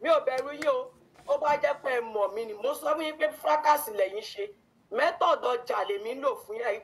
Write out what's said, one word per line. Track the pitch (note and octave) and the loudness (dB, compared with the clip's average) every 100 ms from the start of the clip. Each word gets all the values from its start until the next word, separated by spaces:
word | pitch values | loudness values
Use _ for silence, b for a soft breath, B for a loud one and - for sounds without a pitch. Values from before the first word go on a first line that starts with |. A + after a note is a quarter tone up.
Mi | C#4+ | 2
ò | D#4 | 2
bẹ̀rù | C4 C4 C#4 | 2 -2 -4
yín | D4 D4+ | -2 0
o. | B3+ C4 - _ - - | 0 -2 -14 _ -12 -2
Ó | C#4+ | 0
bá | - G3 | 2 2
jẹ́ | F#3+ - | 2 0
pé | C#4 | 0
ẹ | B3 | -2
mọ̀ | A3+ G#3+ G3 | 0 0 0
mí | G#3 A3+ | -2 -6
ni. | |
Mo | G#3 A#3+ | -4 -4
sọ | C#4+ D4 E4+ | -2 0 0
fún | D#4 | -2
yín | D4+ | 0
pé | D4+ | -2
fracas | - - D4+ D4+ D4 A3 | 0 2 4 6 4 2
lẹ̀yin | G#3 F#3+ G3 | -2 -2 -2
ṣe. | - - G#3 - _ _ - | -10 -10 -10 -12 _ _ -6
Method | - E4 - E4+ D4 | 0 0 2 2 4
ọjà | B3 A#3+ - G#3+ G#3 | 2 -2 -2 -2 -2
lèmi | G3+ A3 C4 | -4 -4 -2
ń | |
lò | C#4 A3 | -2 -2
fún | - A3 | -8 -4
yín. | A#3+ | -2
Ẹ | |
rí | - | -2